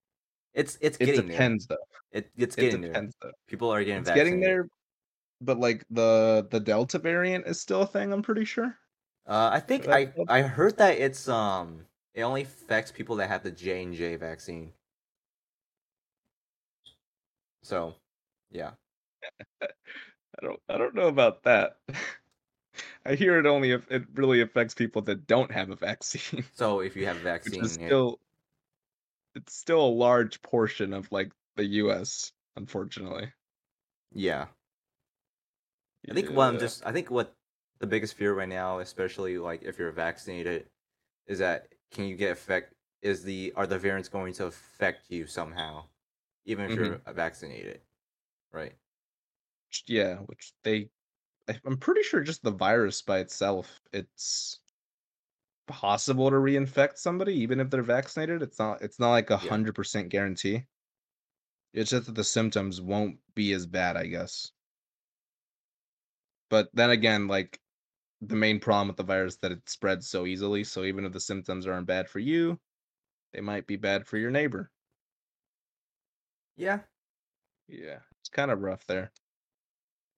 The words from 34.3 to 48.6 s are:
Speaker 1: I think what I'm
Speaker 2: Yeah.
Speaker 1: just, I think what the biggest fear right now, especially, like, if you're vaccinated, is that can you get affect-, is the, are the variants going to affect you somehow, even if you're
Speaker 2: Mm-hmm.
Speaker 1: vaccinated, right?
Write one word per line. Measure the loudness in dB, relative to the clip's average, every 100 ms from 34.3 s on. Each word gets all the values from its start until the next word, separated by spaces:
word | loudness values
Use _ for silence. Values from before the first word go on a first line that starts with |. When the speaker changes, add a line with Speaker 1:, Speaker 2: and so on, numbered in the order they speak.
| -2 -6 _ _ _ _ _ _ _ _ _ _ _ _ _ _ _ -6
Speaker 1:
I |
think | -4 0
what | 2 4
I'm |
Speaker 2:
Yeah. | 2
Speaker 1:
just, | -4 -6 -6
I |
think | -6 -2
what | -2 -2 _ _ _ _ _
the | -4
biggest | -2 -2
fear | -2 0
right | 0 -4
now, | -4 -4 -6
especially, | -8 -6 -6 -4 -6 -4
like, | -6 -8
if | -10 -8
you're | -6
vaccinated, | -4 -4 -6 -10 -8 -4 -4 -8 _ _ _ _ _ -8
is | -2
that | 0 -2 -6 _ _
can | -8
you | -8 -2
get | -2
affect-, | -2 -2 -4 -4 _ _ _
is | -4 -4
the, | -6 -8 -6 -4
are | -2
the | -2
variants | -2 -2 -6
going | -8 -8
to | -6 -8
affect | -10 -20 -2 -2 -2 _
you | -10 -8
somehow, | -8 -8 -8 -10 -12 -18 _ _ _ _ _ -8
even | -6 -4
if | -2
you're | -2 -4
Speaker 2:
Mm-hmm. | -10 -6
Speaker 1:
vaccinated, | -6 -6 -14 -14 -14 -16 _ _ _ _ _ _ _
right? | -12